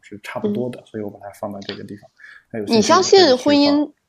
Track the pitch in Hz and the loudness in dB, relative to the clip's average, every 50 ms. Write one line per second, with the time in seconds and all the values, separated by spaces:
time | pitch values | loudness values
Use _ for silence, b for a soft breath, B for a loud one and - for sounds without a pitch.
0 | _ - 104 98 - - - 120 151 208 208 120 123 127 - - - _ - 110 | _ -20 -20 -20 -16 -14 -10 -6 -6 -4 -4 -4 -6 -8 -10 -12 -16 _ -12 -12
1 | 107 101 104 - - 101 98 - 110 104 101 101 101 - 101 98 101 101 98 101 | -12 -12 -12 -16 -18 -20 -16 -12 -12 -12 -12 -12 -12 -14 -14 -14 -14 -16 -18 -20
2 | _ - _ b b b b b b b - 113 104 - 226 220 214 - 320 370 | _ -20 _ b b b b b b b -10 -8 -4 0 0 2 2 4 2 2
3 | 359 - 403 392 359 285 254 247 - 294 294 285 285 285 285 294 294 - _ _ | 4 6 6 6 6 6 4 2 2 2 2 4 4 2 2 0 -2 -4 _ _
4 | _ | _